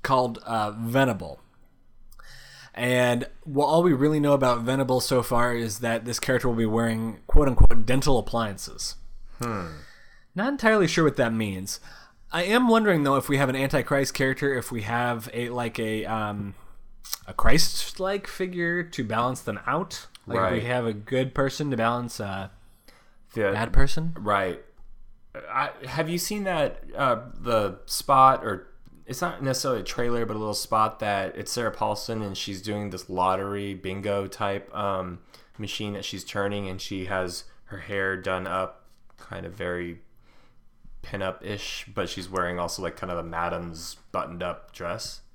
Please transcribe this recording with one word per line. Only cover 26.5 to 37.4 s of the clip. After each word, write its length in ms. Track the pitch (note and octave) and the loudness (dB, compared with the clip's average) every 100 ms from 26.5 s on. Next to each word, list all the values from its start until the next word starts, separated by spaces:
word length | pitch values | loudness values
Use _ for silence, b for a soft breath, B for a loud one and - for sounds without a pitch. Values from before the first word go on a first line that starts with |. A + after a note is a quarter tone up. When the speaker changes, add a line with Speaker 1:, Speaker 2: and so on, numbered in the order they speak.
| E3 C#3+ - - C#2+ | 0 -2 -2 -12 -2
Speaker 2:
uh, 220 | C3+ A2+ - - | 0 0 -4 -10
the 420 | A#2 A2+ G2+ F#2 - | 0 0 0 -4 -8
spot, 600 | - - C3+ C3 B2+ G#2+ | -8 2 8 8 6 -2
or 220 | F#2 - - - - - | -8 -10 -20 -20 -20 -14
it's 140 | B2 | -6
not 220 | F3 F#2 | -6 -4
necessarily 380 | C3+ C3 C#3 A#2+ | -4 -2 -2 -4
a 20 | |
trailer, 420 | - - A#2+ A#2+ A2+ | -4 -2 0 0 -2
but 100 | G#2+ | -4
a 20 | |
little 140 | G#2+ | -4
spot 460 | G2+ - A2 A2 - | -6 -2 2 2 0
that 360 | G#2 G2 F#2+ - | -2 -2 -4 -8
it's 160 | G#2 | -8
Sarah 200 | A#2+ A2+ | -4 -4
Paulson 500 | - G#2+ G#2 - A2+ | -2 -4 -4 -6 -6
and 160 | G#2 F#2+ | -6 -8
she's 240 | - F#2+ | -8 -8
doing 300 | G#2 G#2 G#2 | -6 -6 -6
this 180 | F2+ - | -10 -8
lottery 640 | F2+ F#2 F#2+ G2 G2+ G2+ | 0 0 0 -2 -6 -6
bingo 520 | F#2 F#2+ G2 G2+ G2+ G2 | -8 -8 -6 -2 -2 -4
type, 460 | - G#2 G2 - - | -4 -4 -4 -8 -6
um, 440 | G2+ F#2+ F2+ F2 b b b - | -4 -4 -6 -12 b b b -12
machine 360 | G#2 - G#2+ | -10 -8 -8
that 120 | G2+ G2+ | -8 -8
she's 180 | F#2+ | -10
turning, 460 | - G#2 G2+ G2+ G2 | -8 -4 -4 -4 -6
and 100 | F#2+ | -8
she 260 | - F#2+ F#2 | -8 -8 -4
has 380 | F#2+ F#2 F2+ | -4 -4 -8